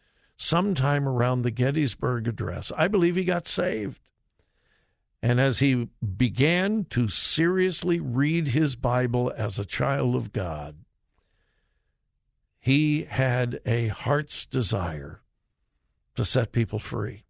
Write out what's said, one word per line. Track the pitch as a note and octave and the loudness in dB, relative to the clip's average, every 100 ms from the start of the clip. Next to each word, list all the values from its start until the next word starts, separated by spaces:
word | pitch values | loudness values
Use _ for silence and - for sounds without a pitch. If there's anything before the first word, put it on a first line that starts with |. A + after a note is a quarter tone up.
| _ _ _ - | _ _ _ -6
sometime | - E3 G3+ D3+ C3+ C#3+ C#3 | 0 2 2 2 2 2 2
around | B2+ B2 B2+ | 2 2 2
the | A#2+ | 0
Gettysburg | A2+ B2+ D3+ C#3 - B2+ A#2+ A2+ | 2 0 2 0 0 -2 -2 -2
Address. | G#2+ F#2+ F2+ - - | -4 -4 -6 -6 -2
I | F3+ | 2
believe | G#3 E3+ F3 | 4 2 2
he | |
got | F3+ F3 - | 0 -2 -2
saved. | - - A3 - - _ _ _ _ _ _ _ _ _ _ _ _ | -2 -2 -2 -6 -8 _ _ _ _ _ _ _ _ _ _ _ _
And | A#2 B2 | 0 2
as | C3+ A#2 | 2 4
he | C#3 B2 A#2+ - G#2 F#2+ | 2 2 -2 -6 -6 0
began | B2 - D3 F3 G3 A3 F3 | 0 4 2 2 0 0 -2
to | B2 A2+ | 0 0
seriously | - - - E3 F#3 F#3 E3 F3 E3+ | 0 -2 2 2 2 0 0 -2 0
read | C#3+ A#2+ D3 E3 D3 | 0 0 2 2 2
his | B2+ D3+ B2 | 2 2 0
Bible | B2 B2 B2+ B2 B2+ - | 0 2 2 0 0 -2
as | A2 G2 | -4 -4
a | G2+ | -6
child | - C3+ C#3 B2+ B2+ | -2 -2 0 0 0
of | A2+ | -2
God, | - F2 D#2 D3+ D2+ - _ _ _ _ _ _ _ _ _ _ _ _ _ _ _ _ _ | -4 -4 -6 -10 -14 -20 _ _ _ _ _ _ _ _ _ _ _ _ _ _ _ _ _
he | B2+ C#3 D3+ D3+ - | 2 2 4 0 -2
had | - C3 B2 A#2+ C3+ - | 0 0 2 -2 -4 -2
a | A#2 A2+ | 0 0
heart's | - A#2+ D3 C#3+ - - | -4 -2 -2 -2 -8 -4
desire | C3 A2 G#2+ F2 D2+ C#2+ - _ _ _ _ _ _ _ _ _ - | -2 0 -2 -4 -6 -10 -16 _ _ _ _ _ _ _ _ _ -4
to | G#2 | 0
set | - A#2 | 0 0
people | A#2 A2+ G#2+ | 0 0 -2
free. | - - G#2+ G2+ | -6 -6 -6 -10